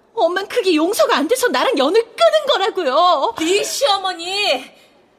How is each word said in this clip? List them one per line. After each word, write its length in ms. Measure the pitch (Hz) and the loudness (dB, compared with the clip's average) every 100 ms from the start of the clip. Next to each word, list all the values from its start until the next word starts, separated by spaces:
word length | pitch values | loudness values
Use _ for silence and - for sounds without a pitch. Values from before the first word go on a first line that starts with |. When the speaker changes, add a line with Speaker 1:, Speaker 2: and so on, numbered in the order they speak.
| _ | _
Speaker 1:
엄만 320 | - 339 359 392 | -2 -2 -2 -4
그게 300 | - 381 302 | -2 2 2
용서가 400 | 330 466 554 - | 2 0 0 0
안 100 | 294 | 0
돼서 220 | 508 508 | 0 0
나랑 300 | 254 349 - | 0 0 0
연을 360 | 262 427 466 | 2 0 -2
끊은 320 | - 659 622 571 | 0 2 2 0
거라고요. 880 | 370 392 370 302 277 359 311 311 - | 0 0 -2 -2 2 2 2 0 -2
Speaker 2:
네 240 | 330 403 | 0 0
시어머니 1000 | - - 440 392 381 359 339 392 392 262 - - _ _ _ | -2 -2 0 0 -2 -8 -6 -4 -2 -2 -4 -20 _ _ _